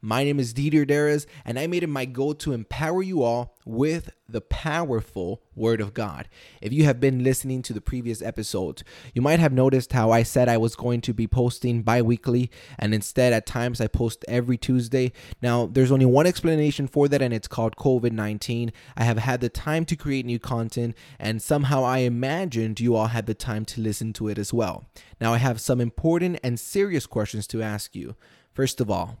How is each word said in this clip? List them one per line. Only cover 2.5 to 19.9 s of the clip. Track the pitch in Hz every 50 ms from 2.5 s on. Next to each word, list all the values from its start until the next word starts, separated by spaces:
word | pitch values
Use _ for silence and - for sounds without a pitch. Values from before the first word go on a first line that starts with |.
empower | 135 117 107 _ - 123 156 160 175 185
you | 190 185 185 160 123
all | 117 117 120 123 - _ _ _
with | - 113 117 135 156 160 170 156 - - _ _
the | - 110 113
powerful | - _ - - - 160 151 165 170 147 123 110 107 - - 98 90 87 107 - _ _ _
Word | 127 113 113 117 107
of | 107 101
God. | 101 - 113 101 73 65 - - _ - - - - -
If | - 104
you | 123 151 156
have | 147 127 120
been | 135 139 131 123
listening | 123 131 131 - - 135 131 127
to | 123 -
the | 113 104
previous | - - - 127 120 120 113 104
episodes, | - 110 - - 85 - - 98 92 80 - - - - - - - -
you | - 120
might | 127 143 160 170
have | 165 147
noticed | 131 127 127 135 131 131 123 -
how | - 127 110 110
I | 113 117
said | 117 - - 135 123 120
I | 117
was | 113 113 113 -
going | - - 123 120 120
to | 113 -
be | 117 107 113
posting | 107 - 131 120 123 120 - - 123 120 117
bi-weekly, | 107 113 113 123 117 113 120 113 - 131 120 123 123 120 - - - - - -
and | - 104 110
instead | 107 101 - - - 127 123
at | 120 113 -
times | - - 123 120 123 120 -
I | 117
post | 104 - 107 113 113 107 - - -
every | 120 123 120 123 127
Tuesday. | 117 - - 131 127 120 113 123 131 127 123 - - - - - _
Now, | - 123 120 120 120
there's | 90 - 131 131 127
only | 135 131 131
one | 127 123 143 156
explanation | 180 175 - - 165 160 156 151 151 139 - 143
for | 135 - 147 143 143
that, | 143 139
and | 131 123 117
it's | 110 - -
called | - - 113 113 -
covid | - - 143 131 123 113 120
nineteen. | 113 110 107 104 107 104 - - 120 117 120 117 - - - - -
I | - 113
have | 120 117 113
had | 107 131 127 120
the | 120 120
time | _ - - 151 151 160 165
to | -